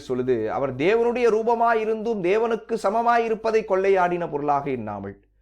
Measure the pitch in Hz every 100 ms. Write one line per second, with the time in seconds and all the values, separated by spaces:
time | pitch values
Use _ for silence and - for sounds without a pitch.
0 | - 127 127 120 107 95 135 127 165 226
1 | 240 240 233 214 220 233 233 226 220 220
2 | 220 214 175 214 226 220 - 226 202 226
3 | 233 240 226 220 226 220 214 190 196 190
4 | 175 175 170 139 147 143 147 127 107 104
5 | 98 98 _ _